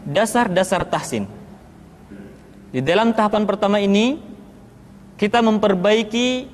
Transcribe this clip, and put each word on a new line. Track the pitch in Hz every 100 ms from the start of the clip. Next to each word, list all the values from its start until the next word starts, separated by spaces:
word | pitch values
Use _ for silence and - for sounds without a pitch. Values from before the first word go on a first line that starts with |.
dasar-dasar | - 147 220 240 240 175 185 185
tahsin. | 175 160 - 117 98 - - - - - - - - - - - - - - 127
Di |
dalam | 135 180 233 226
tahapan | 208 208 208
pertama | 196 196 208
ini, | 202 196 233 302 - - - - - - - - - -
kita | 208 233
memperbaiki | 226 214 196 190 190 214 220 220 247 254 269